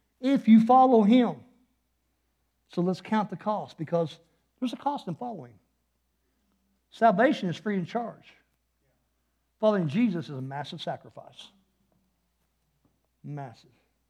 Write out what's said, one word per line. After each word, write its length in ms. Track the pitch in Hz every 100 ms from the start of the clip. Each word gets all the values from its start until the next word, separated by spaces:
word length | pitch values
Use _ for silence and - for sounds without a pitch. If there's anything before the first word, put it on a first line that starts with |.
| _ _
if 280 | 254 277 -
you 180 | 220 226
follow 380 | 254 262 233
him. 320 | 202 247 226 151 - _ _ _ _ _ _ _ _ _ _ _ _
So 120 | -
let's 200 | 175 180
count 280 | - 220 196
the 80 | 180
cost, 400 | 208 208 143 -
because 400 | 160 170 160 - _ _ _ _
there's 140 | 254
a 40 | 269
cost 300 | 285 285 -
in 80 | 156
following. 380 | 240 196 120 113 _ _ _ _ _ _ _ _ _ _ _ _ _
Salvation 600 | - 226 190 262 - 185
is 80 | 151
free 200 | 214 196
in 80 | 165
charge. 480 | 233 220 160 - _ _ _ _ _ _ _ _ _ _ _ _ _ 214
Following 220 | 202 165
Jesus 380 | 165 240 170 156
is 120 | 135
a 40 |
massive 360 | 131 139 143 175
sacrifice. 680 | - 131 123 - - - - _ _ _ _ _ _ _ _ _ _ _ _ _ _ _ _ _
Massive. 480 | 139 147 135 113 _ _ _ _